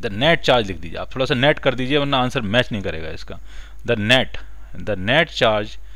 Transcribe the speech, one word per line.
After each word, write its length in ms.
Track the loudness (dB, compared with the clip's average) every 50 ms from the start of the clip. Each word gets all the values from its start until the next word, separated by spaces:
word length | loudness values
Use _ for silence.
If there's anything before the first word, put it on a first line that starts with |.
"The 100 | -6 -6 -2
net 320 | 2 4 4 4 4 4
charge" 220 | 4 4 4 4
लिख 100 | 0 -4
दीजिए 220 | -6 -8 -8 -8 -8
आप, 160 | -8 -8 -2
थोड़ा 100 | -2 0
सा 100 | 0 2
net 240 | 4 4 4 4 4
कर 160 | 2 0 0
दीजिए 220 | 0 -2 0 2
वरना 200 | 2 2 2 2 2
answer 220 | 2 0 0 -2
match 300 | -2 2 2 2 2 2
नहीं 100 | -2 -4 -4
करेगा 260 | -4 -4 -4 -6 -8
इसका। 280 | -8 -8 -10 -10 -10 -10 -10 -10 -10 -10 -10 -10 -12 -8 -2
"The 120 | 0 0 0 4
net, 360 | 4 4 4 4 0 -4 -6 -6 -6 -8 -10 -10 -10 -8 -6
the 160 | -4 -4 -2 -2 0
net 320 | 2 2 2 2 2 0
charge, 420 | 2 2 4 4 2 0 -4 -6 -8 -8 -8 -8